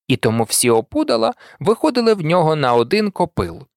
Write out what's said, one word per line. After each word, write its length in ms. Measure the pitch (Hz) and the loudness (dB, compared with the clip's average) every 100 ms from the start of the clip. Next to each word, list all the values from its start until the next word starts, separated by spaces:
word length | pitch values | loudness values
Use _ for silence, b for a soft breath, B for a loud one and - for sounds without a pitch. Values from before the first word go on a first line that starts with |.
| - | -4
і 100 | 127 | 0
тому 260 | 113 113 | 0 0
всі 260 | 110 - 123 | -2 0 2
опудала 640 | 113 - 302 302 113 113 - B B | 2 0 -4 -2 0 -2 -4 B B
виходили 540 | 151 - 311 247 226 | -2 0 0 0 0
в 80 | 208 | 0
нього 340 | 151 175 156 156 | 0 0 2 0
на 180 | 131 | 2
один 380 | 120 120 208 208 | 2 2 0 -2
копил. 560 | - 175 - 87 82 139 | -2 -4 -4 -8 -8 -20